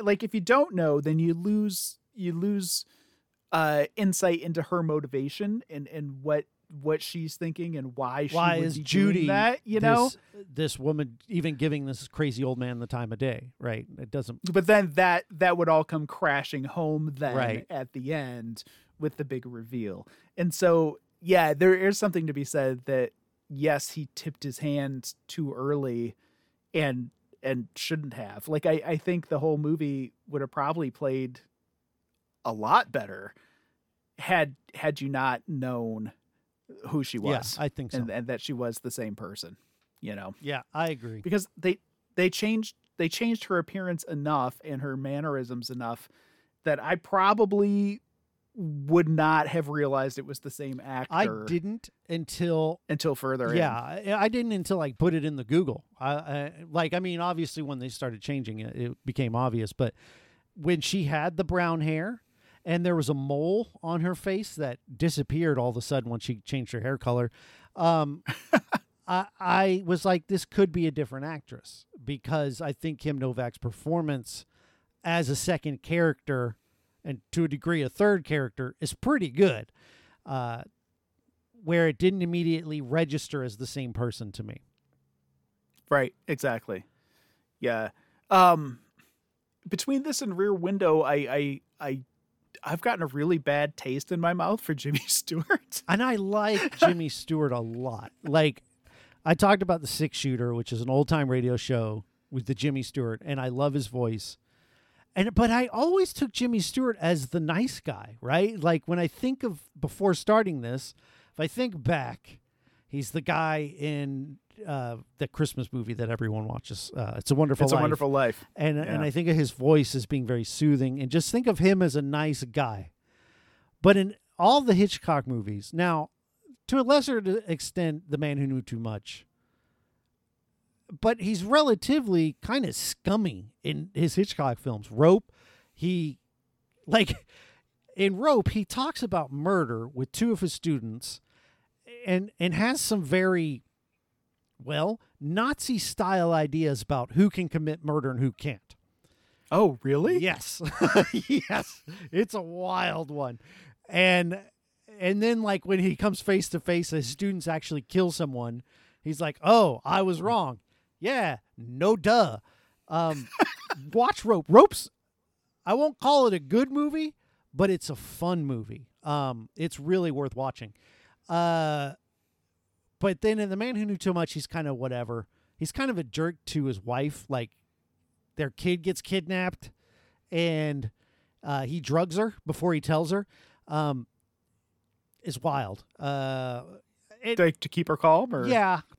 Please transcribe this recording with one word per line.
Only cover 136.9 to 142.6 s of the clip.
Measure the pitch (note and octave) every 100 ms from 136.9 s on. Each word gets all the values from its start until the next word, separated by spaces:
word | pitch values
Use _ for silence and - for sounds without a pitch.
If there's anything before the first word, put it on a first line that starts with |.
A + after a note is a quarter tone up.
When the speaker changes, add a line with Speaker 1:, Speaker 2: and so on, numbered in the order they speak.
| G#3+ F#3+ - _ - - _
Speaker 2:
<laughs> | _ _ _ -
in | G3 F#3+
Rope, | D4+ B3+ -
he | A3
talks | G3 - C#4+ -
about | A3 F3 C3+
murder | C#3 E3 G3 C3 A2+ A#2
with | C3+ C3
two | - A#3
of | G#3
his | F3+
students | - E3+ C#3 A2 A2+ - - _ _ _ _ _ _ - A#3+ A#3
and, | F#3 G3+ -
and | F3
has | E3